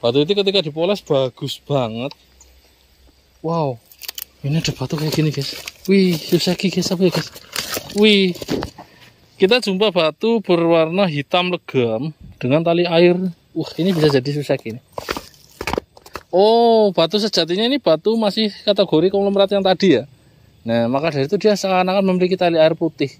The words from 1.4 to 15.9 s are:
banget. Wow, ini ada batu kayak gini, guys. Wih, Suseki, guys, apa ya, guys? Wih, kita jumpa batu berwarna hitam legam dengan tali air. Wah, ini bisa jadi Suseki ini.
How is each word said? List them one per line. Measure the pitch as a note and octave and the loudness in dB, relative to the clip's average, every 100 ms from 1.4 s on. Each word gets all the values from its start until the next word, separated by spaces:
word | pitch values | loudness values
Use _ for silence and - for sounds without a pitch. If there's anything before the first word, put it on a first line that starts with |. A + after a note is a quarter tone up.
| C#3 - | -10 -10
banget. | _ C#3 A#2+ A2 C3 - _ _ - _ _ _ _ _ _ _ _ _ D#3+ | _ -4 -2 -6 -10 -12 _ _ -20 _ _ _ _ _ _ _ _ _ -6
Wow, | E3 D3 A#2 _ - - - - _ | -4 -4 -6 _ -20 -16 -14 -16 _
ini | C#3+ D#3 | -4 -2
ada | D3+ | -2
batu | - - D#3+ | -6 -6 -4
kayak | D3+ | -4
gini, | C#3+ D#3 | 0 -2
guys. | C#3+ C3+ - - - - | -2 -8 -10 -16 -16 0
Wih, | G3 F#3 E3 | 2 4 0
Suseki, | - E3+ - F3+ F#3+ | 0 0 0 -2 -2
guys, | F3 E3+ | -2 -4
apa | F3 F#3 | 0 0
ya, | |
guys? | E3 - - - - - - - G3+ | 0 -8 -16 -14 -12 -8 -10 -8 2
Wih, | G#3+ G3+ F#3+ E3+ - - - - - _ - _ _ _ | 4 4 2 -2 -6 -6 -6 -12 -20 _ -20 _ _ _
kita | F#3+ A#3+ | 2 2
jumpa | A#3+ F#3 G#3+ | 0 0 0
batu | F3+ D#3+ D#3 A3+ A#3 | 2 0 0 0 0
berwarna | F#3+ E3+ E3+ E3 D#3+ F3+ G3 | 2 0 4 2 2 0 0
hitam | C#3+ - F3+ F3+ | -2 -2 -2 0
legam | F3+ - C3+ A#2 A2 D3 D3+ - - | -4 -4 -2 0 -2 -4 -10 -20 -8
dengan | B2+ C#3+ E3 | 0 0 2
tali | E3+ F3 | 0 2
air. | E3 F3 F3 F#3 E3+ _ | 4 4 4 -2 -6 _
Wah, | E3 D3+ - | -8 -8 -2
ini | F3 | -2
bisa | F3 D3+ | 2 2
jadi | C#3 B2+ | 2 0
Suseki | C#3+ C#3 C3+ - A2 | -6 -4 -4 -4 -14
ini. | _ - - - - _ _ - - - - | _ -16 -10 -10 -12 _ _ -14 -8 -8 -8